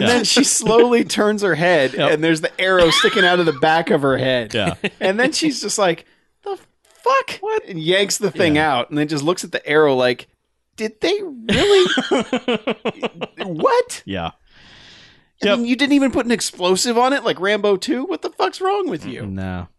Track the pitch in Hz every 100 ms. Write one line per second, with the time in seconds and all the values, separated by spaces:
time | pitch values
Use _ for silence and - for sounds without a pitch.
0 | 226 240 214 - 285 - 226 233 240 240
1 | 170 - 208 214 196 151 175 170 131 -
2 | 147 156 160 156 170 - 185 185 165 160
3 | 214 208 180 180 165 139 156 160 165 160
4 | 139 127 131 127 110 117 92 82 - -
5 | 190 208 262 - 311 240 208 - 190 156
6 | - _ _ _ 415 381 _ _ _ _
7 | 480 539 508 - 415 440 - 175 156 185
8 | 202 - 202 156 170 151 156 123 - 147
9 | 151 151 147 180 180 127 147 151 151 131
10 | 123 123 - _ _ _ _ - 220 220
11 | 330 415 381 254 220 226 403 403 359 -
12 | - 285 - 247 - 226 - 220 220 -
13 | 226 170 - - 202 170 427 480 494 -
14 | - - - - _ _ - - - -
15 | - _ _ - 202 220 233 247 269 285
16 | 269 - 233 220 - - 180 190 240 233
17 | 254 190 220 156 190 208 208 190 - 254
18 | 320 320 370 - 381 - 381 403 359 165
19 | - 127 104 95 95 90 85